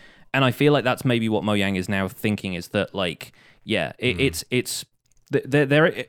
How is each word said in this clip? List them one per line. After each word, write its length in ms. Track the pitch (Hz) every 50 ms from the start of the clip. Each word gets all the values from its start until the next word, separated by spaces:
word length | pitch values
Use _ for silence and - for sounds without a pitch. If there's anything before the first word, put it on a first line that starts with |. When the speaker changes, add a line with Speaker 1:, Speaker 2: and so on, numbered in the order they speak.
| - - - - - - -
Speaker 1:
And 100 | 135 135
I 60 | 127
feel 240 | 120 - 143 147 147
like 100 | 139 107
that's 220 | 127 123 - -
maybe 240 | 135 120 120 113 110
what 140 | 107 101 78
Mojang 340 | 107 104 104 98 98 98
is 100 | 92 92
now 200 | 98 104 95 95
thinking, 480 | 92 - - - 107 104 98 - 98 92
is 140 | 87 87 -
that, 260 | - 104 95 - -
like, 380 | 98 95 87 80 - - - _ _ _ - _ _ _
yeah, 300 | - 107 95 80 - - -
it, 180 | - 123 101
Speaker 2:
Mm. 40 | 85
Speaker 1:
it's, 220 | 135 135 82 - - _
it's, 340 | 123 127 - - - - - _ _ _ _ _ _ _ _ _
th-, 120 | 143 139 -
they're, 180 | 135 127 147 147
they're 400 | 131 143 151 160 - 113 104 123